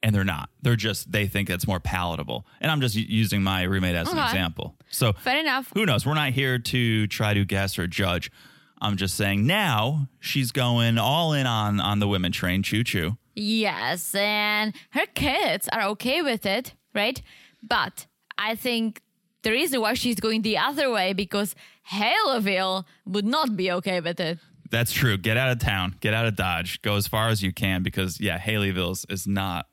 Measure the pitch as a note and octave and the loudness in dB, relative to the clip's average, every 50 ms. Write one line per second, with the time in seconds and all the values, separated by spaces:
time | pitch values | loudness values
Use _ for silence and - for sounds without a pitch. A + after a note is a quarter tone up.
0 | - A2+ G#2 G2+ F#2+ G2 E2+ D2 D2 - _ _ - B2+ A#2 A2+ G#2 A2+ G2+ - | 4 4 4 4 2 2 -2 -4 -6 -12 _ _ 0 2 2 2 0 -2 -4 -4
1 | - - F2 G#2 G#2 F#2+ - G2 G2+ F2+ F#2 F2 - - F#2+ F2+ - - - F#2 | -6 -2 0 0 0 2 0 -2 -2 0 -2 -2 0 -2 -2 -2 -2 -2 -2 -2
2 | F2+ F2 E2 D#2 D2 C#2 A#1+ A#1 - _ - - - D#3 D#3+ D3+ C3 B2 G2+ A2 | -2 -2 -2 -4 -6 -6 -8 -8 -10 _ -12 -4 -2 0 0 2 0 0 0 -2
3 | A2 - G2+ A2 A2+ G2 G2 G2+ F#2+ F#2+ F#2+ F#2 F2+ F2+ F#2+ F#2+ F#2 F2+ F2 E2+ | -2 0 0 0 2 2 2 2 2 2 2 2 0 0 2 2 2 2 0 0
4 | E2 - - - C#4+ - - F#2+ F#2 E2 D#2+ - - - - _ - _ - - | 0 -2 0 0 0 0 0 0 -2 -2 -4 -6 -10 -12 -12 _ -20 _ -4 0
5 | B2+ A2+ G2+ - - - B3+ C#4+ D#4+ D4+ C4 C4 C4 - - G#3 A3 F#3+ C3 G3+ | 2 2 0 0 0 0 0 2 2 0 -2 -2 -4 -4 -2 0 2 2 2 2
6 | - C3+ D3+ D#3 D3+ C#3 B2+ C3+ C#3 C3 B2+ B2+ A#2 - - C3 A#2+ A#2 A2 A2 | 2 2 0 2 0 0 0 0 0 2 0 0 -2 -2 0 2 2 2 2 2
7 | G#2+ G2+ - - A2+ G#2 G#2 G2+ G2+ F2+ G2+ G2 G2 G2 - - F2+ F2 F2 - | 2 0 0 0 0 2 4 2 2 2 2 0 0 0 -2 -2 -4 -4 0 0
8 | G2+ F#2 F2 F2 E2 - - - - - - - _ _ _ - - G#2+ G#2 F#2 | 0 0 0 0 -4 -6 -14 -18 -20 -20 -20 -20 _ _ _ -6 -2 -2 0 0
9 | F#2+ F#2+ - - G#2+ G2 G2 G2+ G#2 B2+ F3+ G#3+ G#3 F3 B2+ G#2+ G#2+ B2 D3 D#3 | 0 -2 0 0 0 2 2 2 4 4 4 2 2 2 2 2 2 2 0 0
10 | C#3 C3+ _ _ - - - C#3+ C3 A#2 - C#3 B2 B2 A#2+ A#2+ A#2 A#2 A2+ A#2 | -2 -2 _ _ -8 -4 -2 0 -2 0 0 0 2 2 4 4 4 4 4 4
11 | G#2+ A#2 C#3+ D#3+ F3 D#3+ D3+ C#3+ C3+ B2+ A#2 A2 G#2+ G#2 G#2 G2+ F#2+ F#2+ G#2 G#2 | 2 2 2 2 2 2 2 2 2 0 0 0 2 2 2 2 2 2 2 2
12 | G#2 G2+ G2+ F#2+ F2+ F2 - - - F#2 F2 F#2+ G2 - - G#2+ - - - G2 | 2 2 2 2 0 0 -2 -2 -2 0 0 0 0 2 0 0 0 0 0 0
13 | E2 D#2+ A2+ - _ _ _ - G#3 G#3 A3 A3+ A3 G3+ D3 F2+ G#2+ B2 D#3 F3+ | 0 -2 -2 -6 _ _ _ -6 -4 -2 0 0 0 0 -2 -2 -2 -2 -2 -2
14 | - - - G3 G3+ G#3 G#3 G#3 G#3 G#3 G#3 G#3 G#3+ A3 - - - _ - C#4 | -4 -4 -2 0 0 0 0 0 0 0 0 0 0 -2 -4 -8 -16 _ -2 -2
15 | E4+ - _ - C4 D4 C4+ E4+ G#4 C#4 E3 G3 - - - A3+ G#3+ G3 G#3+ G3 | -2 0 _ -2 0 0 2 2 2 0 0 -2 -2 -4 -2 0 0 0 -2 -2
16 | - A#3+ C4 E4 F4 C#4+ A#3+ G#3 - G3+ F#3+ A3+ B3+ - - _ _ _ _ G#3 | -2 -2 0 0 0 0 -2 -2 0 -2 -2 -2 -2 -6 -14 _ _ _ _ -2
17 | G3+ A3+ C#4 - - - - - - - _ _ - A3 A#3+ A3 D#3 F#3 - - | 0 0 -2 -4 -10 -18 -20 -20 -20 -20 _ _ -4 -2 0 0 0 -2 -6 -12
18 | - _ _ _ _ _ - - G3+ G#3+ A3+ A3 - B3+ A#3+ A3+ A3+ A3+ G#3+ - | -18 _ _ _ _ _ -8 -6 -4 -4 -4 -4 -2 -2 0 0 0 -2 -4 -6
19 | _ _ _ _ _ _ _ _ _ A3 A3 B3 D#4 F4 C4 B3+ A3 G#3 A#3 B3 | _ _ _ _ _ _ _ _ _ 0 0 2 0 0 0 0 0 2 0 0
20 | - B3 A#3+ F#3 - A3 A3 A3 G#3+ A3 G#3+ E3 D#3+ B3 C#4+ C#4 D4 C4+ A#3+ G#3 | 0 -2 -2 0 0 0 0 2 0 2 2 2 2 0 2 0 0 2 2 2
21 | F#3 F#3 G3 F#3 G#3 F3 - G3+ G3+ G3+ - - - - - _ _ - F#3 G3 | 2 0 0 -2 -2 -2 0 -2 -2 -2 -4 -10 -16 -20 -20 _ _ -10 -4 0
22 | G#3 A3 D4+ G#4 A4 G4+ C4+ A#3+ G#3+ G3 G3 F#3 F#3+ F#3+ F#3 F#3+ F3+ _ - _ | 0 2 2 2 2 2 2 2 2 2 2 2 0 0 0 -2 -4 _ -16 _
23 | _ - F#3 G3+ G3+ G#3+ B3 D#4 D#4 C4+ G#3+ F3+ F#3 F#3 F3 F3 E3+ G3 F#3 F3+ | _ -4 -4 -2 0 2 2 2 2 0 0 0 0 0 0 0 -2 -2 -2 -2
24 | E3 E3+ F3 - F#3 D#3 E3+ E3 _ _ _ _ - - - A2+ A#2 A2+ - - | -2 -4 -4 -2 -2 -4 -4 -6 _ _ _ _ -12 -4 0 0 0 0 0 2
25 | - B2+ G#2 F#2+ F2 A2+ A2 A#2+ C3 C3 B2+ A#2+ A#2+ A#2 G#2 F#2+ F#2 G2+ F2 - | 2 2 2 2 0 0 2 2 2 2 0 2 0 0 0 0 0 -2 -4 -4
26 | - G#2+ G#2+ A2+ A#2 A2+ G#2 F#2 F#2 F#2 F2 E2 F2 F2 - - - G#2+ G#2 G2+ | -2 0 0 2 0 0 0 0 -2 0 0 -2 -2 -4 -8 -6 -2 0 0 0
27 | G2 - - A2 A2 A2+ A2+ G2+ F#2+ F#2 F2+ - - F#2+ F#2+ F#2 F#2 G2 - - | 0 0 0 0 2 2 2 0 0 -2 -2 0 0 0 0 0 -2 -2 -2 -2
28 | F#2+ F#2 E2 - G#2+ G2+ E2 F2 F2 G2+ A2 G#2+ G2+ G2 F#2+ F#2 F2+ F2 F#2 F#2+ | -2 -2 -4 -4 -2 -2 -2 -2 -2 -2 0 0 0 0 0 0 -2 -2 -2 -6
29 | - - G2 F#2 - G2 G2+ G2 F#2+ G2 F2 E2+ - _ | -6 -6 -8 -6 -2 -2 -2 -2 0 -2 -4 -6 -8 _